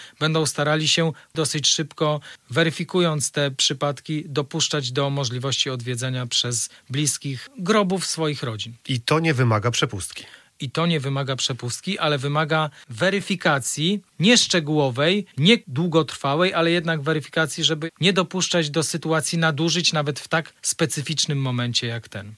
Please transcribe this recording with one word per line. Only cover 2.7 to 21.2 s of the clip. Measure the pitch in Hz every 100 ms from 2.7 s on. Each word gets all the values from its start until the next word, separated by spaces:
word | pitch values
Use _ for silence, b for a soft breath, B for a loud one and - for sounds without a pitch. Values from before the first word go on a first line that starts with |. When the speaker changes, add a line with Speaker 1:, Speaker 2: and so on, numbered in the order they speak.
| - 165 185 170 151 -
Speaker 1:
te | 151 143
przypadki, | 131 - 139 143 139 - 151 170
dopuszczać | 143 139 160 - 151 123
do | 131 139
możliwości | 139 123 123 135 123 139
odwiedzenia | 127 120 120 131 127 120
przez | - 120 117 - B -
bliskich | 135 147 - 143 127 - -
grobów | 180 220 190 190 -
swoich | - 156 139
rodzin. | 123 110 113 120 -
Speaker 2:
I | 127
to | - 151
nie | 165
wymaga | 123 120 107 120
przepustki. | - 127 95 - - - B B -
Speaker 1:
I | 127
to | 160 170
nie | 160
wymaga | 135 139 135 127
przepustki, | - 120 123 - 185 196
ale | 156 143
wymaga | 143 147 156 160 151 B B
weryfikacji, | 113 185 196 - 185 170 139 - - 165 208 - -
nie | 190 240
szczegółowej, | - 175 147 151 135 123 160 202 180 -
nie | 170 233 -
długotrwałej, | 131 175 160 151 - 139 151 185
ale | 170 165
jednak | 175 165 156
weryfikacji, | 143 156 - 165 156 -
żeby | 151 156 165 -
nie | 175
dopuszczać | 190 180 185 - 175 147
do | 156
sytuacji | 147 170 160 160 - 170
nadużyć | 160 143 165 170 -
nawet | 160 147 127
w | -
tak | 160 151 _
specyficznym | - - 160 151 143 147